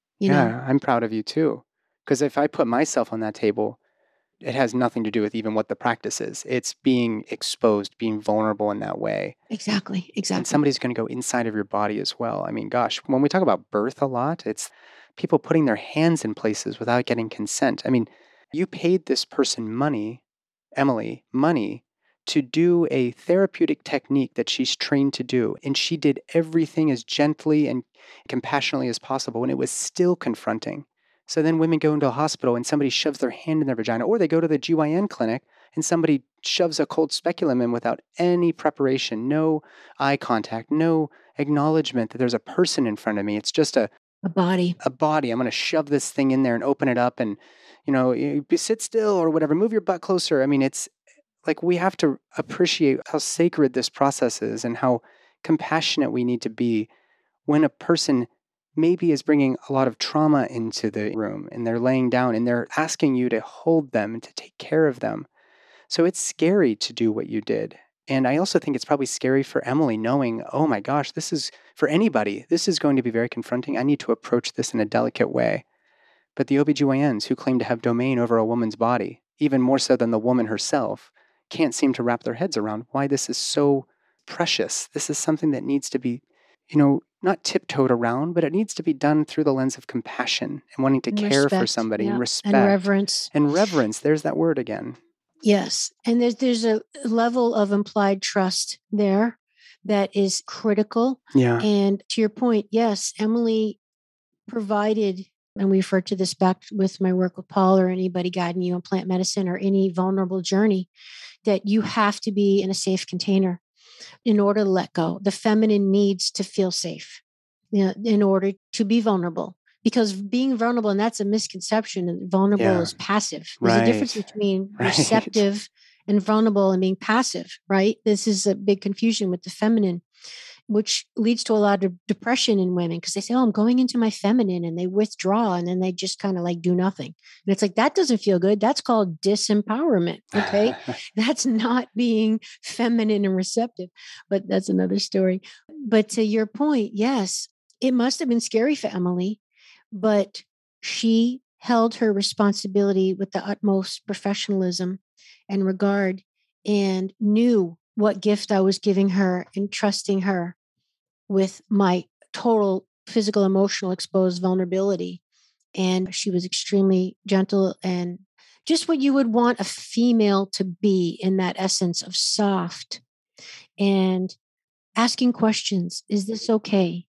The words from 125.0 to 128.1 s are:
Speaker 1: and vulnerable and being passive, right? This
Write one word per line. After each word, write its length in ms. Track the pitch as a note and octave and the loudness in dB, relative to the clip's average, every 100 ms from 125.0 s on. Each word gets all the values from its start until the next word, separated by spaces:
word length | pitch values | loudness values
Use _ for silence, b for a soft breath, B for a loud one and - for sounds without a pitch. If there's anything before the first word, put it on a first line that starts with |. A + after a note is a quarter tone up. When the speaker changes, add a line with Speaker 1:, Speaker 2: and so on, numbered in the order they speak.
| - A3 G#3+ G#3+ G3+ G3+ - b b b b | 4 2 2 0 0 0 -8 b b b b
Speaker 1:
and 140 | G3+ | 0
vulnerable 500 | G3 G#3+ A3 G3+ F#3+ | 2 2 2 4 2
and 100 | F#3 | 2
being 160 | F#3+ F#3+ | 0 -2
passive, 640 | - A3+ B3+ F3+ - - - | 0 0 0 -4 -12 -12 -2
right? 280 | G3 G3+ A3 | 2 2 0
This 220 | A3+ | 0